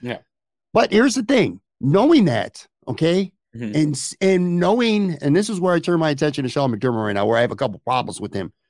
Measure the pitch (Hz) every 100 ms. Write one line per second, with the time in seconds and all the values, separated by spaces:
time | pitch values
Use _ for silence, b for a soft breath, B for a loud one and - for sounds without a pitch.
0 | 123 117 _ _ _ _ _ - 277 214
1 | 262 240 220 269 147 - _ _ 135 185
2 | 269 330 180 113 90 - - _ - 113
3 | 160 180 196 - _ 113 113 127 151 135
4 | - - 190 185 175 175 175 233 233 208
5 | 196 147 143 160 214 196 180 175 170 170
6 | 160 139 151 143 127 147 135 113 127 117
7 | 107 101 104 113 120 113 123 95 - 127
8 | 113 90 101 101 85 - _